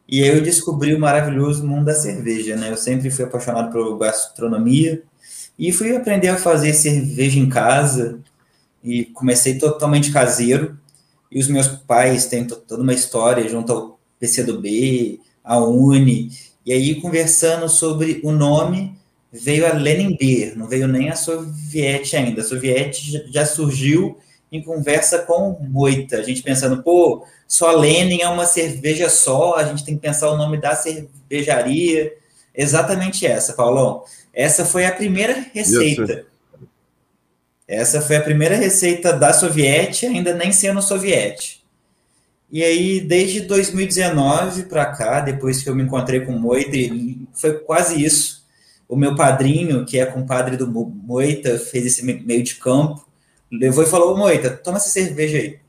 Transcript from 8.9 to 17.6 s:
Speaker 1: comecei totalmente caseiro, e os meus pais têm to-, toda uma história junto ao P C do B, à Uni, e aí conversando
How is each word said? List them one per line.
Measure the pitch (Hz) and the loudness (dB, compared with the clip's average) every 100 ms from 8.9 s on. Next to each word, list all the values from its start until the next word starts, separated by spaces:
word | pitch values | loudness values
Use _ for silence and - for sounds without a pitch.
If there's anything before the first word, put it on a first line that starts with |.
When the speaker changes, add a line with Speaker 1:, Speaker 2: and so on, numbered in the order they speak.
| 120 113 | -4 -4
Speaker 1:
comecei | - 127 123 135 131 | -2 0 2 2 2
totalmente | 151 151 147 147 143 | 0 0 2 2 4
caseiro, | 143 120 123 120 143 156 - _ _ _ _ _ | 2 2 2 2 2 0 -10 _ _ _ _ _
e | 135 | -4
os | 135 | 0
meus | 139 135 | 2 0
pais | - - 120 127 123 - | -2 0 2 4 2 -2
têm | 120 117 | -4 -6
to-, | 113 | -10
toda | - 113 | -12 -2
uma | 131 | 0
história | 127 - 117 117 120 110 | 0 -2 0 2 2 0
junto | 117 117 | -4 -2
ao | 113 110 - _ - | -4 -4 -18 _ -8
P | 123 | -4
C | - | -2
do | 117 101 | -2 -4
B, | 101 110 131 127 110 - _ _ | -4 0 0 0 -2 -6 _ _
à | 117 120 | -2 0
Uni, | 117 123 139 135 131 113 - - - _ 120 | 2 4 6 6 4 2 -2 -12 -20 _ -2
e | |
aí | 131 139 147 | 0 0 -2
conversando | 175 165 160 - 165 165 | -2 -2 2 2 2 0